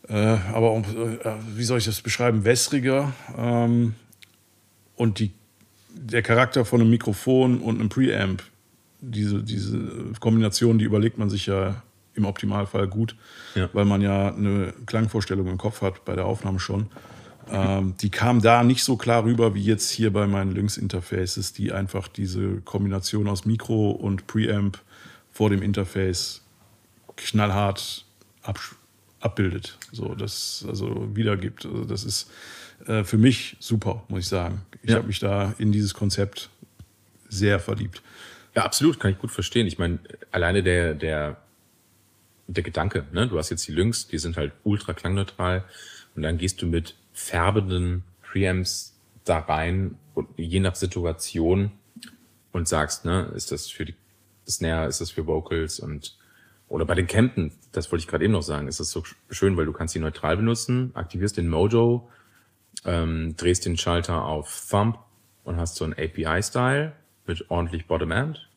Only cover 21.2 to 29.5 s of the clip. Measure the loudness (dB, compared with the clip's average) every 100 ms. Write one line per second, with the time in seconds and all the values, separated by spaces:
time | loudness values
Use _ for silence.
21.2 | -2 -4 -6 -4 -4 -2 -4 -4 -6 -6
22.2 | -4 -2 -2 -4 -4 -2 0 0 -2 -2
23.2 | -2 -2 0 -2 0 2 2 2 -2 -2
24.2 | -2 0 2 2 0 -4 _ -20 -20 -20
25.2 | _ 0 2 4 2 0 -2 0 0 0
26.2 | -6 -10 _ _ _ _ _ _ -20 -12
27.2 | -2 2 2 2 0 -2 -8 -12 -16 _
28.2 | _ _ -10 -10 -10 -16 _ _ _ _
29.2 | -4 0 0